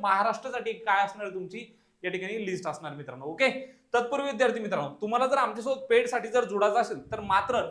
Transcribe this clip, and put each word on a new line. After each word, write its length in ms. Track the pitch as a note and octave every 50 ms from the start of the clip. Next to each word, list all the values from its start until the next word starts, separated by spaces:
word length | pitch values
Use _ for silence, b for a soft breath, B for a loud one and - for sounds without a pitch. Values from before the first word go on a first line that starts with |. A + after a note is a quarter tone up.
महाराष्ट्रासाठी 680 | G#3 G3 F#3+ G3 G#3 A3+ G#3 - - C4 B3 A#3+ G#3 A3+ G#3
काय 300 | F3 - G#3+ G3 G3 G3+
असणार 220 | G3+ G#3 G#3+ G#3
आहे 80 | G3 F#3
तुमची 320 | F#3 F#3 - G#3+ A3+ A#3 - b b b b b b
या 80 | F3 F3+
ठिकाणी 340 | F3+ F#3 F#3 G3 A3 A3+ G#3
लिस्ट 220 | F#3+ F3+ - F3 D#3
असणार 260 | D3+ - E3 D3 C#3
मित्रांनो. 320 | C#3+ C#3 C3+ B2 C3 C#3
ओके, 240 | D3+ E3 - C4 B3+ C4 C4 B B B B B B -
तत्पूर्वी 360 | A#3+ A#3 - C#4 B3+ C#4 C#4
विद्यार्थी 300 | A#3 G#3 C4 A3+ G#3+ A3+
मित्रांनो, 280 | G#3+ F3+ F#3 D3+ C#3+ C#3 - -
तुम्हाला 260 | G#3+ G#3+ A#3 A#3+ C4
जर 120 | C4 C#4 C#4
आमच्यासोबत 440 | B3 A3 G#3+ A#3 A3 C4+ C4 C4
पेड 240 | - - A#3 B3 A#3+ -
साठी 200 | B3+ A#3 G3+ A3
जर 160 | A3+ B3 A#3
जोडायचं 360 | F#3+ G#3 G3 G#3 A3 A#3 A#3+
असेल 300 | A3 - G3+ C3 - -
तर 80 | A3 -
मात्र 420 | G3+ G3 F#3+ G3+ G3+ - B3 G#3+ E3 -